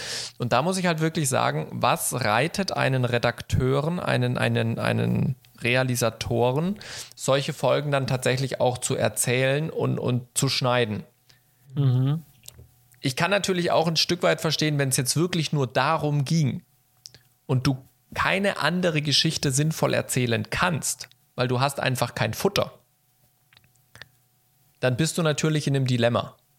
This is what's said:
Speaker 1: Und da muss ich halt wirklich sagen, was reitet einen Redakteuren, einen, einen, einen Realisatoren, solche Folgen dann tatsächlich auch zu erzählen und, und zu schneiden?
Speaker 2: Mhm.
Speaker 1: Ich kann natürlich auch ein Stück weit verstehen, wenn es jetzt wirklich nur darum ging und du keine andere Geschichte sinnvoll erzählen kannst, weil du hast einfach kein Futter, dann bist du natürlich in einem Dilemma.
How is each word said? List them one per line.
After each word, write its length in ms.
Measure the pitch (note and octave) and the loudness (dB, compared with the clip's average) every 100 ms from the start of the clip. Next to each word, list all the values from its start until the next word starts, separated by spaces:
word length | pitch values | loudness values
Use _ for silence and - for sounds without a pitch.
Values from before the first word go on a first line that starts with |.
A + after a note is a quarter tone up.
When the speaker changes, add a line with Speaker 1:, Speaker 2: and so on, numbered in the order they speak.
| - - - - | -8 -8 -8 -6
Speaker 1:
Und 160 | A#2+ | 0
da 80 | A#2+ | 2
muss 160 | E3 F#3+ | 2 0
ich 80 | |
halt 160 | F3+ D#3+ | 0 0
wirklich 280 | D#3+ E3 C3+ | 0 0 0
sagen, 380 | A#2+ A#2+ C#3+ - | 0 0 -2 -6
was 520 | A#2 A#2 D#3+ - C3 | -2 0 0 -2 -2
reitet 500 | A#2 A2 D#3+ - F#3+ | 2 2 2 -2 -4
einen 340 | - C3 C3 B2 | 0 0 2 0
Redakteuren, 920 | A#2+ A#2+ - - - B2+ C3+ D#3 F3 | 0 0 -4 -2 0 2 0 0 -2
einen, 380 | - B2+ B2 A#2+ | 0 0 0 0
einen, 420 | A#2+ A#2 A2+ A#2 | 0 0 0 -2
einen 580 | A2+ A2+ A#2 A#2 C3 - - - | -2 0 0 0 0 -4 -10 -6
Realisatoren, 1160 | A#2+ B2+ C3 A#2+ A2+ - - A#2 B2 C3+ F3 G#3 - - - | 0 2 2 0 -2 -2 -2 0 2 0 -2 -4 -8 -14 -14
solche 400 | - - C3+ C#3 | -6 0 0 0
Folgen 360 | D3 B2+ C3+ D3 | -2 2 2 2
dann 140 | C#3 C3 | 0 0
tatsächlich 540 | B2+ B2 B2+ C3 - | 0 0 0 -2 0
auch 160 | B2 A#2+ | 0 0
zu 180 | - | -2
erzählen 760 | A#2 A2 - - B2 C3 C#3 D#3+ | 0 0 0 0 2 2 0 -2
und, 280 | A#2+ B2 B2+ | -2 -2 -2
und 280 | A#2 B2 B2+ - | 0 -2 -2 -2
zu 140 | C3+ | 0
schneiden? 540 | - C3 B2 A2+ G#2 - _ _ _ _ _ C#3 | 0 0 2 0 -2 -8 _ _ _ _ _ -10
Speaker 2:
Mhm. 500 | C3+ C3+ B2+ C3 D#3+ - _ - - - _ _ _ | 0 2 4 2 -2 -6 _ -20 -20 -20 _ _ _
Speaker 1:
Ich 160 | C#3 B2+ | -4 -2
kann 140 | E3+ | 0
natürlich 400 | G3 F3 F3+ F3 | 0 0 -2 2
auch 180 | C#3 E3 | 2 2
ein 80 | D#3+ | 0
Stück 260 | - F3 | 0 0
weit 200 | E3+ D#3+ | 0 0
verstehen, 340 | E3 C#3+ D#3 D3 | 0 0 0 0
wenn 140 | C3+ | 0
es 80 | B2 | 0
jetzt 180 | B2+ C#3+ | 0 0
wirklich 340 | F3+ F3 D3 | 0 0 0
nur 160 | D3 C3 | 0 0
darum 600 | C3 C#3 D#3+ D3 D3 C3 | 2 2 2 0 0 2
ging 360 | E3 C3+ - - _ _ _ - - _ _ - | 2 2 -2 -8 _ _ _ -20 -20 _ _ -2
und 200 | B2+ C#3+ | 0 0
du 120 | C3 - _ - | -2 -6 _ -12
keine 460 | - C#3+ F#3 G3 - | -2 0 2 0 0
andere 400 | D3 F3+ F3+ D#3 | -2 0 0 0
Geschichte 500 | D3 C3+ D#3+ - D3 | 2 2 2 0 0
sinnvoll 440 | C3+ D#3 D#3 C#3 | 2 0 2 0
erzählen 560 | A#2+ A#2+ C3 A#2+ A2 A2 | 0 0 0 0 0 -2
kannst, 580 | - F3+ D#3 - - - _ _ - | -2 0 0 -4 -8 -12 _ _ -4
weil 120 | B2+ | 0
du 120 | B2 | 0
hast 200 | C#3+ - | 0 0
einfach 340 | C3 B2 B2 | -2 0 -2
kein 200 | - G#2+ | -2 -4
Futter, 380 | - F#3+ - - - _ _ _ _ _ _ _ - _ _ _ - - _ _ _ _ _ _ - | 0 0 0 -4 -6 _ _ _ _ _ _ _ -20 _ _ _ -20 -20 _ _ _ _ _ _ -2
dann 160 | B2+ B2 | 0 2
bist 220 | D#3+ - | 0 0
du 40 | |
natürlich 440 | D#3 C#3+ D#3 D3+ C#3+ | 0 2 0 0 0
in 100 | C#3 | 0
einem 100 | C3 | 2
Dilemma. 500 | A#2+ A#2 A2+ - - _ | 4 4 2 -2 -10 _